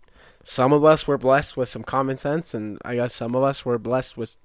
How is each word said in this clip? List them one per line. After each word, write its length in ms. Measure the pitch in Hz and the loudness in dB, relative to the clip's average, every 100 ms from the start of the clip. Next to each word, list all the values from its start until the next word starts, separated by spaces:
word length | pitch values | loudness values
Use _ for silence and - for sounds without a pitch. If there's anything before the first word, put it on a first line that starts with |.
| _ _ - _ | _ _ -20 _
some 280 | - - 131 | -8 0 4
of 120 | 147 | 6
us 220 | 156 151 - | 6 6 2
were 100 | 139 | 0
blessed 380 | 127 135 - - | 2 2 2 -4
with 120 | 123 | -6
some 140 | 117 | -6
common 340 | 110 131 135 131 | -4 -2 -2 -4
sense, 380 | 143 156 - | -4 -4 -4
and 240 | 110 107 101 | -8 -8 -10
I 100 | - | -6
guess 200 | 120 120 | -4 -4
some 200 | - 117 | -4 -4
of 80 | 127 | 0
us 220 | 135 131 | 0 0
were 140 | 127 120 | -2 -4
blessed 380 | 113 127 123 - | -2 -2 -4 -8
with 200 | 113 - | -12 -12